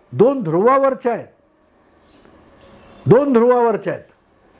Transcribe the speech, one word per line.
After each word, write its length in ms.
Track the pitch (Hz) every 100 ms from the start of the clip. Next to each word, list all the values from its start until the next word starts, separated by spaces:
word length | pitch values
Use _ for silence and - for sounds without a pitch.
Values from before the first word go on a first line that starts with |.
| _
दोन 300 | 127 240 277
ध्रुवावरच्या 680 | 160 165 233 269 269 262 240
आहेत, 140 | 196 113 _ _ _ _ _ _ _ _ _ _ _ _ _ - - - - 135
दोन 260 | 233 285
ध्रुवावरच्या 600 | 233 240 247 233 202 175
आहेत. 120 | 139 - _ _ _ _